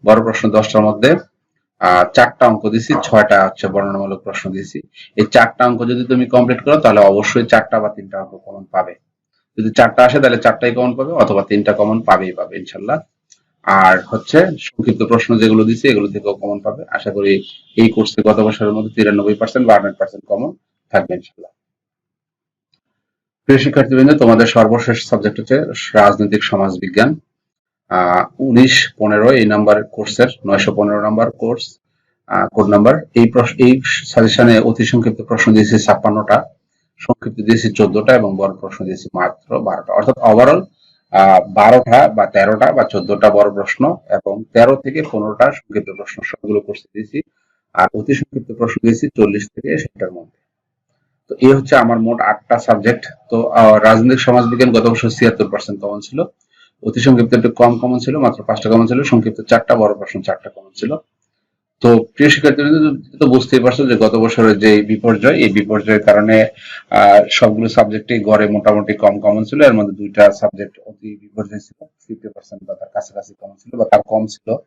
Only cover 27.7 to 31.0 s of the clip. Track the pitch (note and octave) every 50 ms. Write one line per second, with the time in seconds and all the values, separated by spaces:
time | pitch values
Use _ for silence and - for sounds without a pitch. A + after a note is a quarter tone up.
27.7 | _ _ _ _ F2+ F#2 F2+ F2 F2+ F2+ - - _ _ C3+ C3+ A#2+ A#2 C3 C3
28.7 | - - - - _ _ G#2+ G#2+ G#2+ G#2+ G#2+ A#2+ C#3 B2+ A2 G#2+ G#2+ G#2 G#2+ G#2
29.7 | G#2 G#2 G#2+ - - - G#2+ - - - B2 B2+ - _ _ G2 G2 G2 - -
30.7 | F2+ G2+ G#2 G#2 G#2 G#2